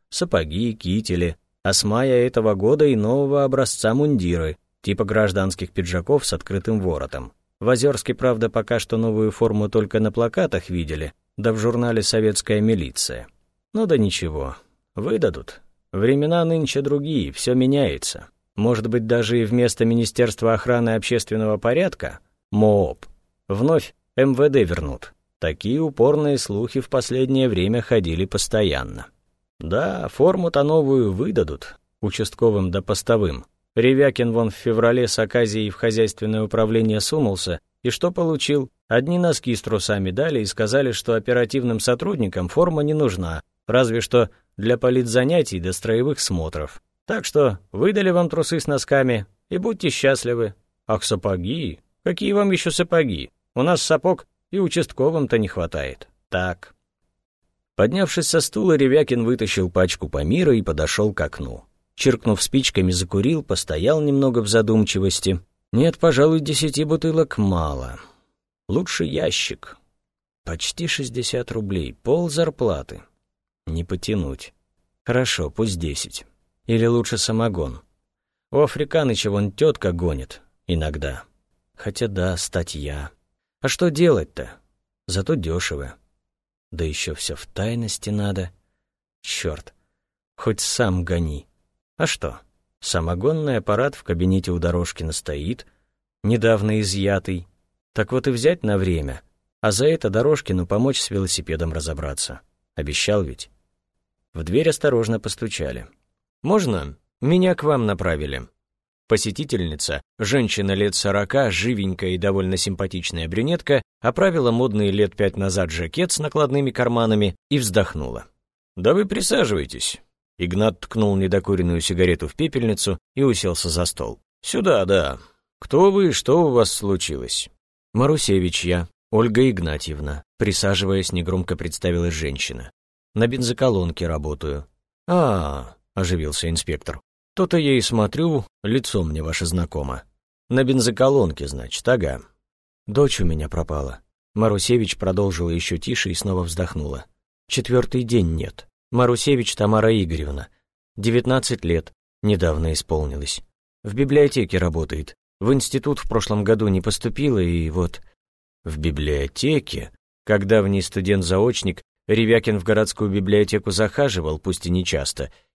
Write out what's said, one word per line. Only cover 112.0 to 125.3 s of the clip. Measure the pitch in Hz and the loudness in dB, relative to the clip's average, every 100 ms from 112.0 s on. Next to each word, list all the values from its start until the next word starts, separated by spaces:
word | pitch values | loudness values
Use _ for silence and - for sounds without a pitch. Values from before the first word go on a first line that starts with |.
| 92 | -2
и | 92 | -2
довольно | 101 98 92 92 | 0 0 0 -2
симпатичная | 98 90 98 92 - 85 80 | -4 -4 -6 -6 -6 -6 -4
брюнетка, | 95 135 170 - 135 - _ | -2 -2 -2 2 0 0 _
оправила | 117 - 190 165 123 | -2 2 2 4 2
модный | 117 127 104 101 | 2 2 2 2
лет | 101 101 - | 2 2 2
пять | 98 - | -2 0
назад | 98 92 82 | -2 0 -2
жакет | 82 82 - 175 | -4 -6 -2 -2
с | - | -2
накладными | 151 156 143 143 135 | -2 0 2 2 0
карманами | 120 120 120 113 107 98 - - | 0 0 2 2 4 2 -2 -2
и | 143 | -2
вздохнула. | 110 101 92 80 64 58 - _ _ _ _ - | 0 0 0 -2 -8 -10 -14 _ _ _ _ -2
«Да | 104 | 2
вы | 180 196 | 2 0
присаживайтесь». | 196 190 269 131 92 67 - - - _ _ _ - | -2 0 0 0 0 -4 -6 -8 -8 _ _ _ -8
Игнат | 87 95 110 - | -4 0 0 -2
ткнул | - 113 104 95 | -6 -2 0 2
недокуренную | 92 98 95 92 87 85 | 0 0 0 0 0 0
сигарету | 80 90 90 85 76 | -2 2 2 2 -2
в | - | -4
пепельницу | 156 135 113 101 101 90 _ 131 | -4 -2 -2 -2 -2 -6 _ 0
и | |
уселся | 135 107 95 82 87 | 0 2 -2 -2 -2
за | 82 87 | -2 -2
стол. | - 57 - _ _ | -4 -10 -10 _ _
«Сюда, | - 220 190 113 92 | -6 0 2 2 4
да. | 98 71 64 - | 2 2 -6 -14